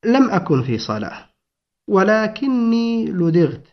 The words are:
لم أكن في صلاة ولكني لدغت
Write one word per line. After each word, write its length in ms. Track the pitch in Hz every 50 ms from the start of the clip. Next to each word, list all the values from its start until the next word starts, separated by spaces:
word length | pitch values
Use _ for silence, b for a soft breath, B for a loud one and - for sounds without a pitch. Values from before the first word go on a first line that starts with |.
| -
لم 240 | 220 240 269 269 220
أكن 340 | - 180 170 - 156 131 123
في 140 | 131 120 110
صلاة 400 | - - 107 107 107 - - - - _ _ _ _ _ _ _ _ _ _ _ _ -
ولكني 1160 | 208 190 190 202 214 220 220 214 220 - 277 269 262 247 233 226 226 233 233 233 233 226 220
لدغت 640 | - - 180 170 165 160 175 170 139 - - - _